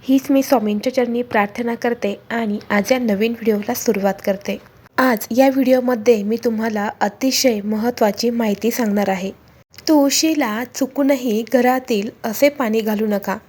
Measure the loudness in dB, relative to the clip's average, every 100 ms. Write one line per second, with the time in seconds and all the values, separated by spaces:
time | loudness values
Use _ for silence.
0 | 2 0 4 0 2 0 0 -2 -2 0
1 | 0 -2 -2 0 -2 -4 -6 -4 -4 -2
2 | -4 -6 -8 -6 -4 -6 -2 -2 2 0
3 | 2 0 0 0 0 0 -2 -4 -2 0
4 | 0 -2 -4 -4 -4 -10 -12 _ -10 0
5 | 2 0 -2 4 4 4 2 2 2 0
6 | 2 2 2 -2 -2 -2 -2 -2 -4 -2
7 | -4 0 -2 2 2 0 -2 -2 -2 2
8 | 0 2 -2 0 0 0 -2 0 0 0
9 | 0 -2 -6 -10 -20 _ _ -8 2 4
10 | 4 2 0 0 -2 -2 -8 -4 -4 0
11 | 0 0 0 -2 0 2 2 0 0 -2
12 | -2 -8 -10 2 2 2 -2 0 -2 -2
13 | 0 -2 -4 -8